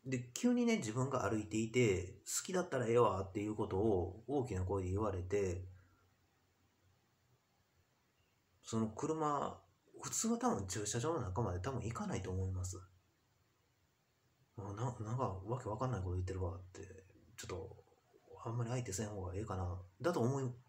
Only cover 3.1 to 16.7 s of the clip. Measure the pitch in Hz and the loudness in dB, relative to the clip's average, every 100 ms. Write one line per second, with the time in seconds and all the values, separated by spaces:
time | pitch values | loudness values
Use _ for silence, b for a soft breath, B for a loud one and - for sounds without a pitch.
3.1 | 95 92 101 104 107 98 95 110 92 85 | 4 -2 -2 -2 0 0 4 4 4 2
4.1 | - - 143 120 92 92 98 92 95 107 | -6 -2 0 0 -2 0 0 0 0 0
5.1 | 92 92 101 95 92 90 B B B B | -2 0 2 2 0 -6 B B B B
6.1 | _ _ _ _ _ _ _ _ _ _ | _ _ _ _ _ _ _ _ _ _
7.1 | _ _ _ _ _ _ _ _ _ _ | _ _ _ _ _ _ _ _ _ _
8.1 | _ _ _ _ _ - 113 110 95 143 | _ _ _ _ _ -4 0 0 -2 -2
9.1 | 156 151 143 - - _ _ _ - - | 0 2 2 -2 -6 _ _ _ -12 -6
10.1 | - 226 233 247 101 95 113 104 117 151 | -2 0 2 2 0 -2 -4 -2 0 0
11.1 | 165 92 92 110 90 113 131 - - 208 | 0 0 0 0 0 -2 -4 -4 -4 -2
12.1 | 110 92 92 95 92 92 - - _ _ | -2 -2 -2 0 -2 -4 -8 -14 _ _
13.1 | _ _ _ _ _ _ _ _ _ _ | _ _ _ _ _ _ _ _ _ _
14.1 | _ _ _ _ - 101 101 127 120 107 | _ _ _ _ -8 -6 -2 -4 -4 -4
15.1 | 123 113 92 98 123 101 110 131 101 92 | 0 0 -2 -4 -2 -2 -2 0 0 0
16.1 | 90 92 92 90 92 - | -2 -2 -2 -2 -4 -12